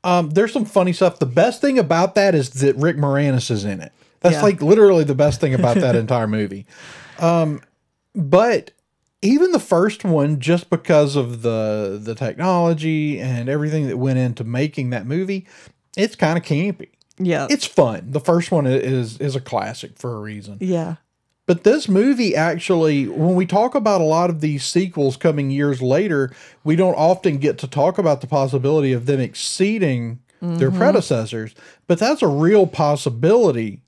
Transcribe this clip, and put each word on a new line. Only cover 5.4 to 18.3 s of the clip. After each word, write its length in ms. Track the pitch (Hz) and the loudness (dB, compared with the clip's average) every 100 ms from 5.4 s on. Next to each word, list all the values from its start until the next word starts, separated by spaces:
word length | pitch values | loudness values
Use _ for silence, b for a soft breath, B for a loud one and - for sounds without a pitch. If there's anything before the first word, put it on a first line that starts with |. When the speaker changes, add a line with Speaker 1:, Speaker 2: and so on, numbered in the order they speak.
Speaker 1:
thing 140 | 147 | -2
about 220 | 127 120 120 | 2 2 2
that 200 | 135 120 | 2 0
Speaker 2:
<laughs> 0 | |
Speaker 1:
entire 300 | 110 120 110 | 0 -2 0
movie. 400 | 107 101 98 - B B B B B | -2 -4 -8 -16 B B B B B
Um, 440 | 170 170 156 147 _ _ _ _ _ | 0 0 -2 -6 _ _ _ _ _
but 580 | 208 143 175 233 196 - _ _ _ _ _ | -8 2 4 4 2 -4 _ _ _ _ _
even 300 | 196 285 370 | 2 4 4
the 80 | 330 | 2
first 440 | - 170 202 208 | 2 2 2 -2
one, 340 | 190 156 143 147 | 0 0 0 -2
just 300 | 123 170 - | 0 0 0
because 460 | 170 - 156 147 143 | -6 2 2 4 0
of 260 | 120 120 | -4 -4
the, 560 | 117 113 107 107 98 101 | -4 -2 -2 -4 -4 -8
the 120 | 107 | -10
technology 1040 | 110 120 117 185 175 170 160 160 156 151 139 | -6 -8 -4 0 2 2 0 -2 -2 -2 -4
and 280 | 127 123 120 | -4 -4 -4
everything 380 | 147 151 156 139 | -2 -2 -2 -2
that 80 | 123 | -2
went 220 | 135 127 | 0 0
into 260 | 127 113 | -2 -4
making 460 | 113 123 151 151 127 | -6 -4 -4 -4 -6
that 160 | 123 113 | -6 -4
movie, 400 | 160 190 196 180 b b b _ - | -6 -4 -6 -10 b b b _ -4
it's 180 | 208 - | -4 0
kinda 240 | 160 170 | 0 0
campy. 480 | - 147 196 180 - _ _ _ | -2 -2 -2 -6 -14 _ _ _
Speaker 2:
Yeah. 280 | 180 156 139 | -2 -2 -2
Speaker 1:
It's 160 | 294 - | -2 0
fun. 440 | - 127 101 95 | 2 2 0 -6
The 100 | 139 | -4
first 300 | - | 0